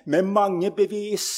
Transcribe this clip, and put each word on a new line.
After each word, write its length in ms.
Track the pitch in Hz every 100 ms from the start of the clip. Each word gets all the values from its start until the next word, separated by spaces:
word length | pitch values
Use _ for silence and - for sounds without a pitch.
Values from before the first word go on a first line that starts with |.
| -
med 220 | 156 190
mange 400 | 208 202 175 190
bevis. 540 | - 196 208 208 202 -